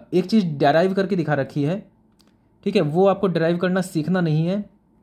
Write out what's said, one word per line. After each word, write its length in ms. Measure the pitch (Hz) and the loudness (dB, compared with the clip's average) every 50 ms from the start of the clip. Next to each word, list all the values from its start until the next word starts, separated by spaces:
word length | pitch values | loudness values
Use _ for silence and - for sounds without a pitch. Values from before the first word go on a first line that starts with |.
| - _ - | -6 _ -2
एक 120 | 175 180 | -2 0
चीज़ 200 | 185 226 220 185 | 2 0 0 0
डेराइव 480 | 165 147 139 151 143 147 160 180 190 190 | 0 -2 2 2 4 4 4 2 2 0
करके 220 | 196 190 180 202 | -2 -2 -2 -2
दिखा 180 | 180 147 147 151 | -2 -2 -2 -2
रखी 280 | 139 131 135 - 147 | -2 -2 -4 -4 -2
है, 240 | 139 147 185 214 - _ _ _ _ _ _ _ _ _ _ _ _ _ _ _ _ | -2 -2 -2 -4 -8 _ _ _ _ _ _ _ _ _ _ _ _ _ _ _ _
ठीक 120 | 202 208 | 0 0
है, 60 | 202 | 2
वो 240 | 165 147 147 180 196 | 0 2 2 2 2
आपको 220 | 196 185 190 214 190 | 2 2 2 0 -2
डेराइव 280 | 160 165 160 165 175 | 0 0 0 0 0
करना 240 | 175 185 180 185 190 | 0 -2 -2 -2 -2
सीखना 400 | 175 185 - 165 151 165 185 190 | -4 -4 -6 -4 -2 -2 -2 0
नहीं 260 | 175 160 151 156 160 | 0 0 0 0 0
है, 340 | 175 190 208 202 - _ _ _ _ _ _ | -2 -2 -4 -6 -10 _ _ _ _ _ _